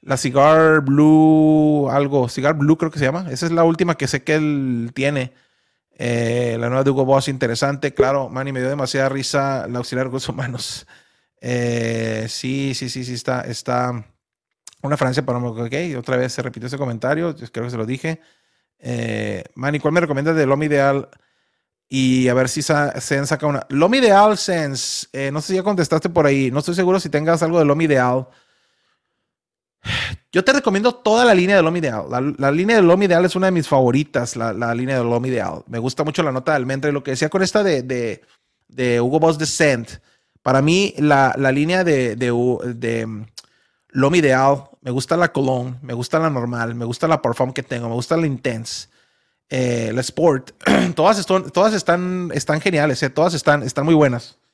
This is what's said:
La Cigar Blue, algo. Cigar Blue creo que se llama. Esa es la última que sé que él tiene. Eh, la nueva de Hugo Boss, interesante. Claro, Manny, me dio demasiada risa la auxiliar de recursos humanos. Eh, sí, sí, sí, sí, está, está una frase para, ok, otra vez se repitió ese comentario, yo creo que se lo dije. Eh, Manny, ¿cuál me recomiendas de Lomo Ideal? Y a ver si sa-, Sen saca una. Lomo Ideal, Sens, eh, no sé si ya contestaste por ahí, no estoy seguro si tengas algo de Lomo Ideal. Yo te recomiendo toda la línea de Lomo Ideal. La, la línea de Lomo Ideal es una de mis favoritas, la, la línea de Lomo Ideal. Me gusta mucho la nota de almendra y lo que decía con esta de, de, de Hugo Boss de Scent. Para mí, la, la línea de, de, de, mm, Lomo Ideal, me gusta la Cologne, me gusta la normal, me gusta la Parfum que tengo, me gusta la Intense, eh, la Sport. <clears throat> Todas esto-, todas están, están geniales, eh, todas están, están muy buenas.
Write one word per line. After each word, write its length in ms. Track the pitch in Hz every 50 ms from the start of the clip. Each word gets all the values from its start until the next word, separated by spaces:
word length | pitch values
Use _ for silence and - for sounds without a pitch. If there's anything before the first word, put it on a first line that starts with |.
La 160 | _ - 139 127
Cigar 640 | - 139 123 139 139 151 156 160 160 160 156 156
Blue, 1080 | 143 135 139 147 151 156 156 156 156 156 156 156 156 156 156 156 151 151 151 147 143 131
algo. 400 | 123 139 143 139 139 143 127 120
Cigar 240 | - - 127 147 160
Blue 240 | 151 139 147 160 160
creo 140 | 170 160
que 80 | 156 151
se 60 | 139
llama. 200 | 131 143 170 190 165
Esa 160 | 127 123 175 170
es 40 |
la 120 | 165 165 165
última 320 | 165 165 165 190 175 160
que 120 | - 139 131
sé 160 | - 135 -
que 120 | - 151
él 560 | 156 156 151 147 143 135 131 123 117 117 120 -
tiene. 400 | - 135 139 147 139 127 127 _ _ _ _ _ _ _ _ _ _ _ _ _ _
Eh, 600 | - 120 120 117 117 113 117 120 123 120 113 113
la 80 | 117 117
nueva 160 | 123 131 135
de 80 | 139
Hugo 140 | 135 131 135
Boss, 240 | 131 139 135 135 -
interesante. 680 | - 131 131 117 117 113 - 139 143 139 - 139 -
Claro, 340 | - 139 131 139 139 135 120
Manny, 220 | - 131 135 139
me 80 | 135 127
dio 100 | 127 131
demasiada 400 | 139 147 135 123 - 139 135 135
risa 560 | 135 139 131 - - 143 139 139 135 131 90 95
la 120 | 120 123
auxiliar 260 | 120 - - 127 131
de 40 | 131
recursos 200 | 123 135 131 -
humanos. 560 | 135 - 131 123 123 120 - - - - - _ - _ _ _ _ _ _ _ _ _ -
Eh, 840 | 123 123 123 120 120 120 117 117 113 113 113 113 113 110 110 110 110
sí, 440 | - - - 127 131 139 139 139 131
sí, 120 | - 139 123
sí, 160 | - 131 127
sí, 120 | 123 123
está, 260 | 120 - - 127 123
está 640 | - 123 120 - - - 123 123 123 123 123 117 110 _ _ _ _ _ _ _ _ _ _ _ _ - _ _ -
una 120 | 139 147
frase 280 | - 143 131 127 139 131
para, 160 | 131 123 120
ok, 340 | 123 120 113 113 117 117 123 143 175 175 147 123
otra 180 | 117 - 131
vez 180 | 127 127 127 -
se 100 | - 123
repitió 240 | 127 120 113 113 120
ese 100 | 135 139
comentario, 580 | 143 127 120 110 107 127 147 156 170 170 147
yo 160 | 156 117 113
creo 140 | _ 113 117
que 60 | 123
se 60 | 123 117
lo 80 | 113 110
dije. 340 | 131 135 - 160 165 160 _ _ _ _ _ _ _ _ _ _ _ _
Eh, 680 | - 127 123 120 117 113 110 110 107 107 104 92 - - _
Manny, 240 | - 127 139 147 147
¿cuál 160 | - 151 156
me 60 | 175
recomiendas 340 | 175 151 147 135 143 156 165
de 100 | 160 147
Lomo 180 | 131 139 143 156
Ideal? 460 | 151 147 139 139 139 139 139 - - _ _ _ _ _ _ _ _ _ _ _ _ _ _ _ _
Y 380 | 135 135 131 127 127 127 127 123
a 80 | 120
ver 120 | 127 131 127
si 140 | - 160
sa-, 400 | 143 - 156 147 147 143 - 123
Sen 240 | - - 143 139 143
saca 220 | 139 156 139 151 151
una. 180 | 143 135 - _
Lomo 260 | 139 139 160 190 240
Ideal, 420 | 269 254 220 196 196 208 214 214 -
Sens, 720 | - - 180 170 156 143 135 127 - - - - - _ -
eh, 180 | 131 139 139
no 100 | 139 151
sé 60 | 151 -
si 80 | 190
ya 80 | 185 180
contestaste 460 | 202 208 180 165 - 170 160 - 180
por 180 | 165 175 151 143
ahí, 240 | 139 139 135 127
no 80 | 120 143
estoy 160 | 151 - 175
seguro 240 | 180 185 180 185 202
si 100 | 165 156
tengas 320 | 139 147 151 160 170 160
algo 160 | 170 160 170 175
de 80 | 156
Lomo 160 | 147 143 156
Ideal. 460 | 165 156 147 131 123 123 123 135 131 - _ _ _ _ _ _ _ _ _ _ _ _ _ _ _ _ _ _ _ _ _ _ _ _ _ _ _ _ _ _ _ - - - - - - - _ _
Yo 120 | - 175 185
te 100 | - 269
recomiendo 400 | 277 - 233 190 196 214 247 -
toda 320 | - _ 214 214 226 247
la 80 | 247 208
línea 220 | 185 175 185 202
de 80 | 196 165
Lomo 140 | 160 170 175
Ideal. 280 | 160 139 117 107 82 67
La, 140 | 120 123
la 300 | 131 147 143 - 139 139
línea 240 | 143 160 185 208 233
de 80 | 226 190
Lomo 180 | 170 170 190
Ideal 240 | 202 190 175 165 180
es 100 | 180 -
una 120 | 190 190 190
de 40 |
mis 160 | 185 170 147 -
favoritas, 680 | 151 135 131 123 120 139 151 - - 135 120 120 -
la, 180 | 120 113 113 107
la 220 | 113 117 117 117
línea 240 | 117 127 131 139 127
de 40 | 120
Lomo 220 | 117 120 120 123
Ideal. 380 | 131 127 117 98 92 80 - -
Me 140 | - 113 117
gusta 240 | 113 127 - - 156
mucho 180 | 151 147 -
la 100 | 170 147
nota 200 | 127 131 127 -
de 60 | 156 143
almendra 340 | 127 127 135 139 131 151
y 20 | 143
lo 100 | 143 139
que 60 | -
decía 200 | 135 131 156 151
con 120 | - 190
esta 220 | 190 180 - 208 208
de, 180 | 196 160 135
de, 400 | 123 127 131 123 120 113 101 - _ _ _ _ _ _ _ _ _ _
de 340 | - 127 127 123 120 120
Hugo 180 | 120 127 139 156
Boss 200 | 156 160 160 147
de 80 | 160 151
Scent. 420 | - - 160 147 131 120 117 - - - _ _ _ _ _ _ _ _ _
Para 200 | 131 131 135 139
mí, 320 | 151 170 185 202 - - -
la, 380 | 147 151 147 139 135 131 - -
la 140 | 139 135
línea 320 | 131 143 147 160 180 185 185
de, 320 | 170 156 135 127 120 107
de, 180 | 117 127 123 120 120 123 127 123 - - 123 120
de, 320 | 117 120 113 117 113 113
mm, 220 | 113 110 107 110 110 _ - - _ _ _ _ _ _ _ _ _
Lomo 260 | _ 131 131 - 170
Ideal, 560 | 180 156 139 131 131 135 139 139 139 - - - _
me 80 | _ 127
gusta 260 | 123 131 131 - 165
la 160 | 170 175 165
Cologne, 460 | - 151 135 131 131 127 123 127 123 123 143
me 100 | 123 120
gusta 240 | 117 123 - - 156
la 140 | 160 160
normal, 420 | 147 127 117 120 123 120 117 117 117
me 100 | 117 120
gusta 240 | 113 120 - - 160
la 140 | 160 147
Parfum 320 | - 120 117 - 131 127 131
que 80 | -
tengo, 260 | 123 - 131 120 120 113
me 60 | 113
gusta 240 | 120 127 - 165 165
la 80 | 165
Intense, 600 | 151 135 120 _ 131 117 113 113 - - - - _ _ _ _ _ _ _ _ _ _ _ _ _
eh, 400 | - 131 127 123 120 117 113 110 110
la 80 | 123
Sport. 520 | 127 - - - 160 170 143 131 131 - - _ - - 208
<clears throat> 220 | 202 - 180 165
Todas 240 | - 156 190 220 208
esto-, 240 | 180 - 190 190 180 -
todas 240 | - 175 190 220 214
están, 560 | 196 - - 170 175 180 180 185 185 180 170 -
están 260 | 147 - - 151 156
geniales, 440 | - 202 175 151 143 151 131 - -
eh, 80 | 135
todas 240 | - - 156 180 170
están, 260 | 156 - - 147 147
están 240 | 127 127 - - 139
muy 80 | 156 165
buenas. 460 | 156 151 135 123 117 - - - _ _ _